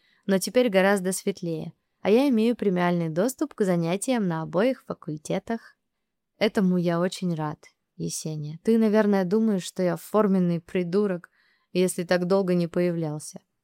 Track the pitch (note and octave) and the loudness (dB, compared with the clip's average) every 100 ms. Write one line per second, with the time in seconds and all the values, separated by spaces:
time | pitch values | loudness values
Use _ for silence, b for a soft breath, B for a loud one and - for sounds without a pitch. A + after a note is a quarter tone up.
0 | _ _ - F#3+ G3 B3 B3 F#3 F#3+ G3+ | _ _ -2 0 2 0 2 4 4 2
1 | F3+ F#3 G3+ G3 E3+ D#3+ E3 - _ _ | 0 -4 -4 -4 -6 -6 -8 -14 _ _
2 | F#3 A3+ C#4+ A3 A3+ A#3 G3+ F3+ F3 F3 | 2 4 4 4 2 2 0 2 2 0
3 | E3 D#3 A#3+ - D4 - F#3+ F3 E3 G3 | 0 0 -2 -2 -6 -2 0 2 0 -2
4 | - A#3+ F#3 D#3+ D#3+ E3+ B3 B3+ - F3 | -2 0 0 -4 -4 0 0 -2 -8 -12
5 | - D3+ - F3+ - A#3 - _ _ _ | -10 -10 -6 -6 -6 -8 -10 _ _ _
6 | _ _ _ - G#3+ A3+ F#3 F3+ E3+ E3+ | _ _ _ -2 0 2 2 2 0 0
7 | F3+ - F3+ D#3 D3+ D#3 _ _ _ - | -2 -4 -6 -4 -6 -8 _ _ _ -10
8 | E3 - D#3+ D#3 D3 E3 - A3+ A3 G#3+ | -8 -8 -8 -8 -10 -4 0 2 4 4
9 | G#3 G3 F3 A3 A3 F#3+ - - F3+ E3 | 4 2 2 0 0 0 -4 -4 -2 -2
10 | - G#3 G#3+ F#3+ F3+ E3+ - F#3+ E3+ G3 | 0 2 4 2 2 -2 -4 -4 -2 -2
11 | G#3 F3 - _ _ _ _ F3+ F3+ - | -2 -4 -10 _ _ _ _ 0 0 -2
12 | F3 F3+ F3+ G3 F3+ F3+ E3+ F3 F3 E3+ | -2 -2 2 0 2 0 0 0 0 -2
13 | D#3 D3+ - - _ _ | -4 -6 -12 -18 _ _